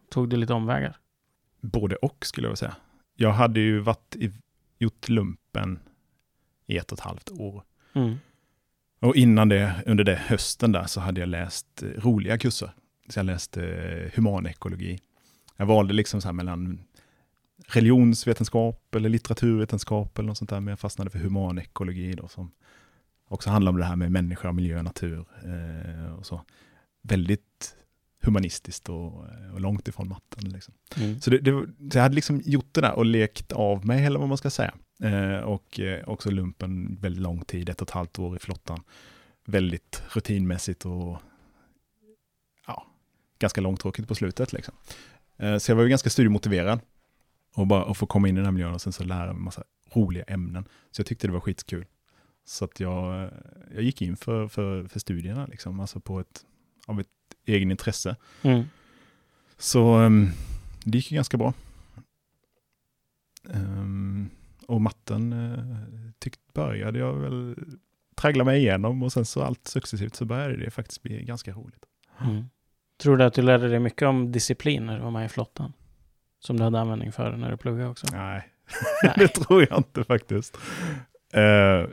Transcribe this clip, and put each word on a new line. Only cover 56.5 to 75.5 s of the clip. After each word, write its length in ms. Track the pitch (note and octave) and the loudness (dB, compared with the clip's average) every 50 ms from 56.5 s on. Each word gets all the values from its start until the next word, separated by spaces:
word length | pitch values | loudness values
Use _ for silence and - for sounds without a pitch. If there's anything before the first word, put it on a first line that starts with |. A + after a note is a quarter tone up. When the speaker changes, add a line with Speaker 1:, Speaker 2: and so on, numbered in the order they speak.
| _ _ _ _ _ _ _ | _ _ _ _ _ _ _
Speaker 2:
av 140 | - G#2+ G2+ | -8 -8 -8
ett 60 | G2 _ _ _ _ _ - _ - | -8 _ _ _ _ _ -20 _ -4
egen 240 | - G#2+ G2+ G2 F#2 | 0 2 2 4 2
intresse. 460 | F#2+ - - A2+ - - - F#2+ G2+ - _ - - - - | 0 -2 -2 -6 -6 -4 -6 -6 -8 -8 _ -20 -20 -2 2
Speaker 1:
Mm. 220 | C#3 B2+ A#2+ A#2 D3+ _ _ _ _ _ _ _ _ _ _ _ _ _ _ _ _ _ _ | 4 4 4 2 -2 _ _ _ _ _ _ _ _ _ _ _ _ _ _ _ _ _ _
Speaker 2:
Så, 360 | - - - B2+ A#2 A#2 A#2 | -6 0 4 6 8 8 8
ehm, 340 | A2+ A2+ A2 A2 G#2+ G2+ F#2 E2 - - - - - - - - - - | 8 10 10 10 8 8 6 2 -4 -8 -8 -8 -10 -10 -12 -18 -8 -6
det 140 | A2+ G#2+ B2 | -2 0 0
gick 120 | C3 - | 0 0
ju 40 | D3+ | 0
ganska 220 | D3 C3 - - | -2 -2 0 0
bra. 180 | A#2 A2+ B2 B2+ - - - - - - _ - - - _ _ _ _ _ _ _ _ _ _ _ _ _ _ _ _ _ _ _ _ _ _ _ _ _ _ - _ - - | 0 0 0 -2 -4 -8 -20 -20 -20 -20 _ -20 -20 -20 _ _ _ _ _ _ _ _ _ _ _ _ _ _ _ _ _ _ _ _ _ _ _ _ _ _ -20 _ -8 -6
Ehm, 760 | G#2+ G2 G2 G2 G2 G2 G2 G2 G2 G2 G2 G2 G2+ G2+ - - - - - - _ - - | -6 -6 -6 -6 -6 -6 -6 -6 -6 -6 -6 -6 -6 -6 -8 -10 -18 -20 -20 -20 _ -8 -4
och 120 | A#2+ A2 | 0 0
matten, 520 | G#2+ G#2+ - _ _ - A2 G#2+ A#2 A#2+ A#2 | 0 0 -2 _ _ -6 -4 -2 -2 -2 -4
eh, 440 | A#2 A#2 A#2 A#2+ A#2+ A#2 B2+ A#2+ A2 G#2+ A2 A2+ A2+ A2+ A2+ A2 _ | -4 -6 -6 -6 -8 -8 -8 -10 -10 -12 -14 -16 -16 -16 -18 -18 _
tyck-, 340 | - B2+ - _ _ _ - | -12 -12 -12 _ _ _ -6
började 440 | D3+ D3+ C3 G#2+ G2+ G2+ A2 A2+ B2 | -4 -4 -4 -4 -4 -6 -6 -4 -4
jag 140 | B2+ B2+ C3+ | -4 -4 -4
väl 420 | C#3+ C#3 C3+ C3 B2 B2 B2 A#2+ - - D#3+ C3 - _ _ _ _ _ _ _ | -4 -6 -6 -6 -6 -8 -8 -10 -12 -14 -16 -18 -20 _ _ _ _ _ _ _
traggla 300 | - - D3+ D3 C3 B2 | 0 0 2 4 4 4
mig 140 | C3 C3+ C#3+ | 4 6 6
igenom 420 | C#3 G#2 F#2+ F#2+ G2+ A2+ B2+ C3 B2 | 6 4 4 4 2 0 0 0 -2
och 100 | B2+ - | -2 0
sen 120 | B2+ A2+ | 0 -2
så 180 | - - C3+ C#3 | -2 -2 -2 -2
allt 240 | C3+ B2 - - - | -2 -4 -6 -8 -6
successivt 460 | - C3+ - - - G2+ G2 A2 - | -6 -6 -6 -4 -6 -6 -6 -6 -6
så 100 | - B2 | -8 -6
började 320 | A2+ A#2+ C3 C#3+ C#3 A#2+ | -6 -4 -4 -4 -4 -6
det 140 | - A#2 A2+ | -6 -8 -8
faktiskt 320 | - - A#2 - - - - | -8 -10 -12 -12 -12 -14 -12
bli 200 | A#2 G#2+ A2+ A#2 | -10 -10 -8 -8
ganska 280 | A#2 A#2+ A#2 - - F#2+ | -10 -10 -12 -10 -12 -14
roligt. 320 | A2 A#2+ B2+ - _ - _ _ _ _ _ _ - | -14 -16 -18 -20 _ -20 _ _ _ _ _ _ -4
Speaker 1:
Mm. 260 | B2+ B2 G#2+ G#2+ A#2 B2+ _ _ _ _ _ _ _ _ _ _ - | -4 -2 -2 -2 -6 -8 _ _ _ _ _ _ _ _ _ _ 4
Tror 140 | D3 C#3 | 6 8
du 80 | B2+ B2+ | 8 8
att 100 | A#2+ - | 6 6
du 80 | C3+ B2 | 4 6
lärde 260 | B2+ B2+ A#2+ B2 A#2+ | 6 6 6 6 4
dig 100 | A#2+ A#2 | 2 2
mycket 280 | A#2+ A#2 - - D3 C#3 | 2 0 0 2 2 2
om 240 | C3 B2+ B2 A#2+ B2 | 2 2 0 0 0
disciplin 540 | A#2+ - - B2 - - D3+ D3 C3+ A2+ | 0 0 0 -2 -2 0 0 0 0 -2
när 100 | A2+ A2 | -4 -6
du 60 | A2+ B2 | -6 -6
var 60 | A#2 | -6
med 160 | A2+ A2 A2 | -4 -4 -6
i 20 | G#2+ | -6
flottan? 440 | - A#2+ A2+ - | -4 -4 -6 -6